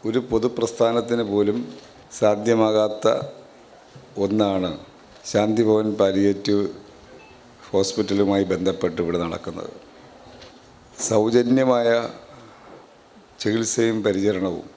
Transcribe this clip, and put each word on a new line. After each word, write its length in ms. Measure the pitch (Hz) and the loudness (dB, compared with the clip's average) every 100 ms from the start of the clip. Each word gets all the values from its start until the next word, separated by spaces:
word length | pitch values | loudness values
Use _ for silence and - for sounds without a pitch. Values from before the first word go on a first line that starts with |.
| 110 | -2
ഒരു 120 | 120 117 | -4 0
പൊതുപ്രസ്ഥാനത്തിന് 920 | 113 123 - 113 - 113 117 113 120 107 | 0 0 -2 -4 0 0 0 0 -2 0
പോലും 280 | 101 104 113 123 - - - - - | 2 2 0 -6 -14 -20 -20 -20 0
സാധ്യമാകാത്ത 880 | 107 104 110 113 110 107 107 107 110 - - - - - - - - - - - | 0 2 2 2 4 2 0 0 0 0 -4 -14 -20 -20 -20 -20 -20 -20 -16 -4
ഒന്നാണ് 460 | 98 107 101 95 90 - - - - - - | -2 2 0 0 -4 -8 -16 -20 -20 -20 -4
ശാന്തിഭവൻ 580 | 107 107 107 110 107 107 101 | 0 2 2 4 2 2 2
പാലിയേറ്റീവ് 640 | 98 95 101 101 104 101 98 - - - - - - - - - - | 2 4 2 2 0 0 -2 -8 -20 -20 -20 -20 -20 -20 -20 -20 -4
ഹോസ്പിറ്റലുമായി 760 | 95 98 110 98 101 98 98 95 | -2 0 -2 -2 2 2 2 0
ബന്ധപ്പെട്ട് 460 | 87 95 - 90 82 | 0 -2 -2 -4 -2
ഇവിടെ 140 | 85 87 | -4 -2
നടക്കുന്നത്. 480 | 85 87 - 82 82 - - - - - - - - - - - - - - | -4 -6 -10 -12 -14 -16 -20 -20 -20 -20 -20 -20 -20 -20 -20 -20 -20 -10 0
സൗജന്യമായ 800 | 110 110 120 120 131 131 120 117 117 117 - - - 113 - - - - - _ - - - | 2 4 2 4 2 4 2 2 0 -2 -12 -20 -20 -20 -20 -20 -20 -20 -20 _ -20 -20 -6
ചികിത്സയും 560 | 110 110 110 117 113 110 104 | -2 -2 -2 0 0 2 0
പരിചരണവും. 600 | 98 101 95 95 82 - | 0 0 0 -4 -6 -12